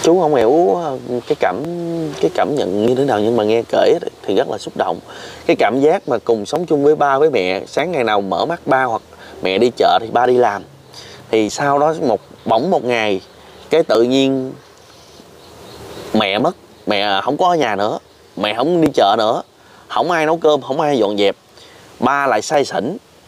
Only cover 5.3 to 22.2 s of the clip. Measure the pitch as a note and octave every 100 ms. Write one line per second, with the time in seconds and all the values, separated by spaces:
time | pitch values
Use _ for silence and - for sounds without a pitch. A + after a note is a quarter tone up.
5.3 | - - - A2+ B2 C#3+ F#3+ - A#2+ -
6.3 | A2+ G2+ D3 F3 D3+ C#3+ D3+ C#3+ C3+ D#3
7.3 | B2 F#2 F#2 - - D#3 E3 A2+ G#2 G2
8.3 | F2 A#2 E3+ D3+ C3 B2+ A2 - - -
9.3 | - F#2 F#2+ B2 A#2+ F2 F2+ A2 A#2 B2
10.3 | B2 A#2+ G2+ - - - - - - -
11.3 | A2 G#2 - C#3+ C#3+ D3+ D#3+ D#3 G#2 -
12.3 | - - A2+ D#3 E3+ A#2+ A#2+ G#2+ F#2+ -
13.3 | - - - - D#3 E3 A2 A#2+ C3+ C3+
14.3 | C3+ C3 C3+ - - - - - - -
15.3 | - - - - - - - - - G#3
16.3 | G3 C#3 - - - - G#2 G#2 G2 A2
17.3 | D3 F3+ F3 B2 G2 G#2 D3 - - -
18.3 | - G#2 A2 C#3 F3 D#3 C3+ G2+ A2 A2
19.3 | C#3 - _ - - - - C#3+ E3+ D#3
20.3 | E3 D#3+ D3 B2 C#3 D3+ C#3 G2+ G#2 G2
21.3 | - _ - - - - - B2+ C#3+